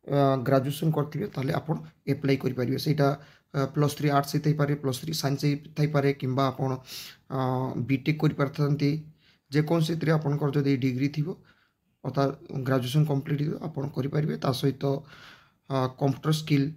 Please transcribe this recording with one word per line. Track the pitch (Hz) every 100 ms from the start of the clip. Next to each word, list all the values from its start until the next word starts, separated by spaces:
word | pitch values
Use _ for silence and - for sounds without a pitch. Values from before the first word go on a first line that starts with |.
| -
ଅ, | 143 139 135
ଗ୍ରାଜୁଏସନ୍ | 120 135 131 143 160
କରିଥିବେ, | 156 143 143 104
ତାହେଲେ | - 135
ଆପଣ | - - - - _ -
ଆପ୍ଲାଏ | 135 139 135
କରିପାରିବେ। | - 127 123 131
ସେଇଟା, | 156 151 139 147 - _ _
ଅ, | 147
ପ୍ଲସ୍ | 135 151 147 -
ଥ୍ରୀ | 143
ଆର୍ଟସ୍ | 139 143 151
ହେଇଥାଇପାରେ, | 151 151 143
ପ୍ଲସ୍ | 147 135 127
ଥ୍ରୀ | 160
ସାଇନ୍ସ | 156 139 139
ହେଇଥାଇପାରେ, | 147 143 - - 147 151 139
କିମ୍ବା | 139 131 127 135
ଆପଣ, | 131 131 127 - - - - _
ଅ, | 135 131 127 131 -
ବିଟେକ୍ | 120 135 139 151
କରିପାରିଥାନ୍ତି। | 156 - 139 - 147 147 143 156 - _ _ _ _
ଯେକୌଣସିଥିରେ | 143 151 170 160 165 156
ଆପଣଙ୍କର | 160 156 143 147
ଯଦି | 143 139 135
ଡିଗ୍ରୀ | 131 123 139
ଥିବ, | 151 151 190 _ _ _ _ _ _
ଅର୍ଥାତ୍ | 139 131 139 - -
ଗ୍ରାଜୁଏସନ୍ | 143 127 131 123 143 151
କମ୍ପ୍ଲିଟ୍ | 139 143 147
ହେଇଥିବ, | 147 -
ଆପଣ | 170 147 143
କରିପାରିବେ। | - 139 151 156 151
ତା | 139
ସହିତ, | 127 143 131 139 139 - - - - _ _ _
ଅ, | 135 127
କମ୍ପ୍ୟୁଟର | - 139 127 151
ସ୍କିଲ୍ | 156 - 143 135